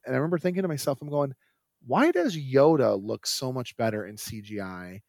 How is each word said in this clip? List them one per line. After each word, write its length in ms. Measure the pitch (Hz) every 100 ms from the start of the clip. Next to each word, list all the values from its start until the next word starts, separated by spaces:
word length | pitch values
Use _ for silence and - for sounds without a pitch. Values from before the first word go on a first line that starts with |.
| -
and 80 | 131
I 20 |
remember 200 | 156 175
thinking 260 | 180 180
to 40 | 185
myself, 340 | 143 - 135
I'm 80 | 147
going, 240 | 147 143 127 _ _ _ _ 120
"Why 260 | 147 311
does 240 | 349 320 160
Yoda 640 | 135 131 147 156 113 101
look 240 | 104 110 -
so 260 | - 131
much 220 | 127 120 -
better 280 | 113 107 95
in 120 | 107
C 240 | - 110
G 180 | 104 104
I 420 | 95 92 90 98